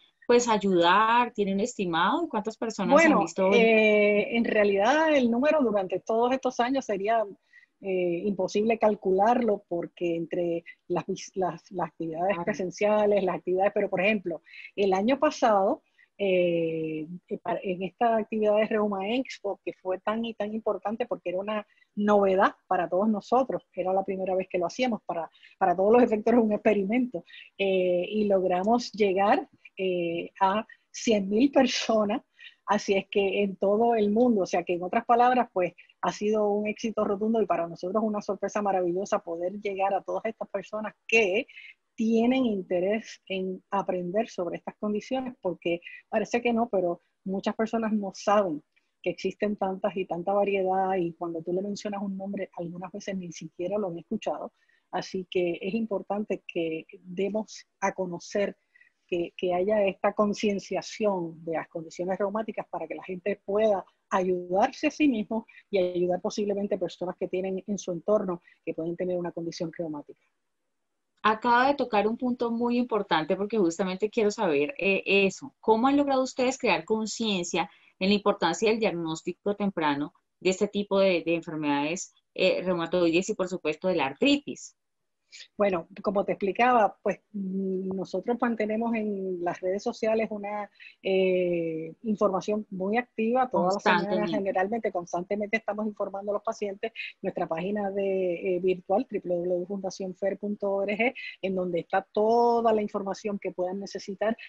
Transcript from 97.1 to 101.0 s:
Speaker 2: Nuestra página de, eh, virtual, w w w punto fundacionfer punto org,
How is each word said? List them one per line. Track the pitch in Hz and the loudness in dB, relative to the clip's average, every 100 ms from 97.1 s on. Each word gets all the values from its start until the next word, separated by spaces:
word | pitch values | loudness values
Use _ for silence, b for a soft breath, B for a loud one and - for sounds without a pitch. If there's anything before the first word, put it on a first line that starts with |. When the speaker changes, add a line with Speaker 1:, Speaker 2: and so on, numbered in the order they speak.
| B | B
Speaker 2:
Nuestra | 190 - 170 | -6 -4 -4
página | 165 180 208 202 | -4 -4 -2 -4
de, | 196 196 190 185 170 196 180 | -2 -2 0 -2 -2 -2 0
eh, | |
virtual, | 185 180 - 190 262 | 0 -2 0 -2 0
w | 202 | -6
w | 175 175 175 | -4 -2 0
w | 180 | -2
punto | 180 | -4
fundacionfer | 196 185 - 190 185 196 196 | -6 -8 -8 -10 -4 -4 -4
punto | 208 208 202 | -6 -4 -4
org, | 196 196 208 | -2 -2 0